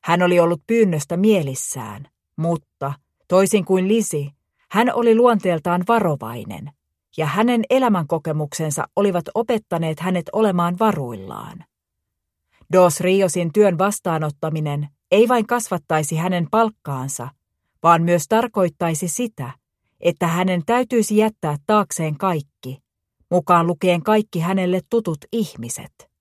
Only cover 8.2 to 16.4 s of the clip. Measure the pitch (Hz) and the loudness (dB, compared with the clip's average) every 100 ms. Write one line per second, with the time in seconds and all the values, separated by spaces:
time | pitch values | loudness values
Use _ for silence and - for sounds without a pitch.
8.2 | 160 156 147 - 156 147 - - 202 175 | -2 -4 -4 -4 -6 -4 -4 0 0 0
9.2 | 165 - 226 220 _ 170 165 156 180 180 | -4 -6 -2 -4 _ -4 -4 -4 -2 -4
10.2 | 160 214 220 180 170 180 220 175 127 110 | -4 0 0 2 -2 0 0 0 -6 -10
11.2 | 95 53 - - - _ _ _ _ _ | -12 -14 -14 -18 -20 _ _ _ _ _
12.2 | _ _ _ _ _ 185 180 - 175 196 | _ _ _ _ _ 4 4 2 0 2
13.2 | 185 180 170 208 208 165 196 208 185 160 | 0 0 -2 4 2 4 -2 -2 -4 -2
14.2 | 151 147 160 156 151 147 147 _ _ 196 | -4 -6 -6 -4 -4 -4 -6 _ _ 2
15.2 | 233 247 214 240 - 175 _ 156 151 156 | 4 2 0 -2 -2 -8 _ -2 0 -2
16.2 | 175 180 | -2 -2